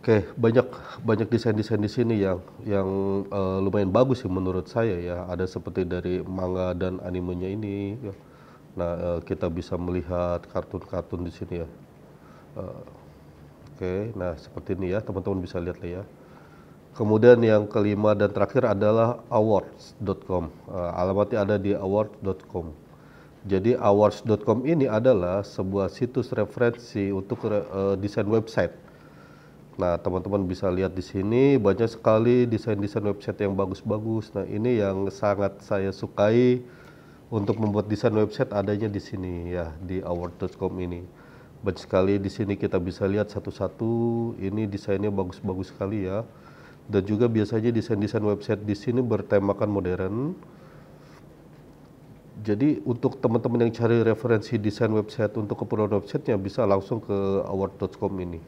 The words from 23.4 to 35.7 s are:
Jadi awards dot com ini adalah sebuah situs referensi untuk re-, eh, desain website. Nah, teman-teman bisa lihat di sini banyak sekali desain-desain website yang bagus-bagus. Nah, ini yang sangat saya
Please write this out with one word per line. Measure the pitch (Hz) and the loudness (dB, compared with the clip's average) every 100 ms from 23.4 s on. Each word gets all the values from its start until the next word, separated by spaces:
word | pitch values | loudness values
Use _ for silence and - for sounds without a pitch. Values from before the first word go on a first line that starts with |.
Jadi | 101 95 107 | 0 2 4
awards | 123 107 101 104 - | 4 4 6 6 4
dot | 113 104 - | 0 0 2
com | 113 | 2
ini | 131 165 135 | 2 2 2
adalah | 107 127 110 87 98 | 4 4 4 2 -2
sebuah | 101 - 95 98 95 | -4 -6 -2 0 -2
situs | - 123 131 113 | -2 -4 -2 -2
referensi | - 104 - 120 117 - 107 98 | -2 -2 2 0 0 -8 -2 -2
untuk | 98 95 117 113 | -2 -4 -4 0
re-, | 104 - | -2 -2
eh, | 98 98 98 | -2 0 0
desain | 101 117 104 | -2 -2 2
website. | 110 110 - 87 - - - - - - - - - - - | 0 2 -2 -2 -4 -20 -20 -20 -20 -20 -20 -20 -20 -16 -2
Nah, | 90 85 | 0 0
teman-teman | 92 90 95 101 92 | -2 -2 -2 -2 -2
bisa | 92 98 | -2 -2
lihat | 90 95 92 | 0 -2 -4
di | |
sini | - 98 98 120 139 135 | -6 -4 0 4 6 6
banyak | 98 95 113 - | 4 2 0 2
sekali | 120 110 117 123 120 | 4 4 6 4 4
desain-desain | 110 113 101 101 110 | 0 -2 -2 -2 -2
website | 104 101 - - | -2 -4 -6 -2
yang | 101 | -2
bagus-bagus. | 95 95 95 110 107 110 110 107 | 0 -2 -4 -4 -2 -2 -4 -4
Nah, | 101 92 | -8 -4
ini | 104 120 120 | -2 0 2
yang | 98 95 98 | 2 0 -4
sangat | - 104 101 98 - | 0 0 2 0 -4
saya | - | -4